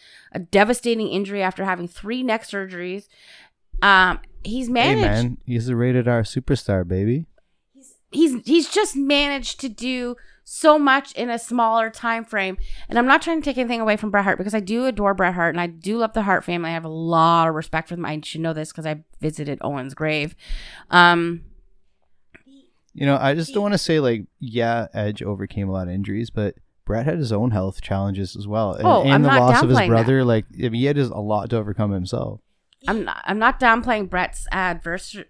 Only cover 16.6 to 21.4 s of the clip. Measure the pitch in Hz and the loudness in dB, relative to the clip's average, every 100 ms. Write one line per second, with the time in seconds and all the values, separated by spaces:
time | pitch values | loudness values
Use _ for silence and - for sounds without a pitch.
16.6 | 165 165 165 160 165 165 165 170 165 156 | -4 -6 -6 -6 0 4 6 4 2 0
17.6 | 156 160 - 175 165 151 151 160 165 156 | -4 -6 -4 -6 -6 -6 -8 -6 -4 -4
18.6 | 156 - 156 156 - - 156 156 147 139 | -8 -8 -8 -8 -12 -8 -6 -6 -8 -6
19.6 | 117 143 131 135 156 151 147 - - - | -6 -6 -8 -4 -2 -2 -4 -10 -8 -8
20.6 | - - - 180 175 170 170 170 | -8 -20 2 6 8 6 0 -6